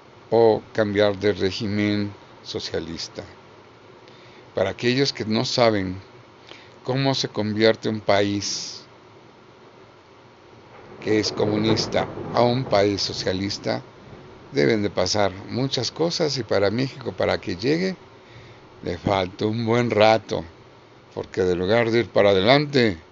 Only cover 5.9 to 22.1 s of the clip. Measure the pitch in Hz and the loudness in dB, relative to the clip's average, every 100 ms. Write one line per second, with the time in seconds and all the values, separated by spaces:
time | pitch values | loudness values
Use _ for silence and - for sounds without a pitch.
5.9 | 95 - - - - - - - - - | -6 -12 -20 -20 -20 -20 -20 -20 -12 -4
6.9 | 131 135 131 131 - 107 107 110 110 113 | 0 0 0 -2 -2 -2 4 4 4 0
7.9 | 110 104 101 104 101 101 - - - - | -4 0 2 2 0 -4 -8 -10 -14 -18
8.9 | - - - - - - - - - - | -20 -20 -20 -20 -20 -20 -20 -20 -20 -20
9.9 | - - - - - - - - - - | -20 -20 -20 -20 -20 -20 -20 -20 -20 -20
10.9 | - 95 107 104 - 107 104 110 110 - | -10 -2 -2 0 -2 -2 0 0 0 -2
11.9 | - 92 - - - 120 123 131 101 104 | -4 -4 -8 -4 0 2 2 0 2 2
12.9 | 101 - 98 107 92 98 - 123 113 - | 0 -4 -6 -4 -2 -4 -6 -4 -6 -6
13.9 | - - - - - - 135 143 113 101 | -20 -20 -20 -20 -20 -8 0 2 2 0
14.9 | 90 92 104 98 92 98 104 135 - 117 | -2 -2 0 0 -2 -8 -4 -4 -2 -6
15.9 | - 165 170 156 131 110 98 101 110 135 | -2 -2 0 -2 -4 -2 0 0 0 -4
16.9 | - 117 92 98 92 - 90 117 160 190 | -6 -8 -2 -2 -2 -4 -4 -2 0 -2
17.9 | 180 - - - - - - - - 95 | -6 -12 -20 -20 -20 -20 -20 -20 -12 -8
18.9 | 87 - 98 90 - 107 110 113 117 120 | -4 0 0 -2 -4 -4 -2 0 0 2
19.9 | 107 107 110 104 101 85 - - - - | 4 6 4 0 -8 -8 -16 -20 -20 -20
20.9 | - - - 98 - 92 87 90 117 117 | -20 -14 -12 -6 0 0 2 2 2 4
21.9 | 113 104 | 2 2